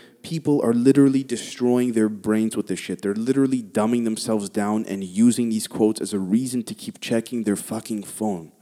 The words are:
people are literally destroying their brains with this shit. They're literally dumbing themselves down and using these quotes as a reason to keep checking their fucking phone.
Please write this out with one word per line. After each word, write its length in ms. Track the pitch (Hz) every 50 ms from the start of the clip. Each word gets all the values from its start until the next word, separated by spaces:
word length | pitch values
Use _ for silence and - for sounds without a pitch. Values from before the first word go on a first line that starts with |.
| - - _ _
people 380 | - - 170 160 143 151 147 -
are 100 | - 113 120
literally 480 | 120 120 135 135 143 139 135 135 135
destroying 720 | 135 131 120 107 - - - - 123 123 123 123 123 123
their 160 | 113 110 110 107
brains 480 | 107 98 95 107 107 110 110 110 -
with 100 | 107 98
this 140 | - 92 87
shit. 220 | - - 92 -
They're 120 | - 98 101
literally 480 | 110 113 127 135 135 135 131 131 127
dumbing 400 | 110 95 - 110 107 113 120 120
themselves 460 | 117 113 110 107 - 120 110 107 101 95
down 360 | - 107 104 104 107 107 110
and 180 | - 98 98 98
using 440 | 90 90 104 117 120 113 123 120 117
these 200 | 110 107 - -
quotes 320 | - - 113 107 107 -
as 120 | - 98
a 60 | 107 98
reason 460 | 95 90 104 120 131 123 127 123 110
to 100 | - 110
keep 260 | - - 117 - -
checking 440 | - - 120 113 110 - 127 117 107
their 120 | 107 101
fucking 460 | 92 - - 113 110 - - 110 104
phone. 480 | 98 - - - 107 107 95 85 80 76 - _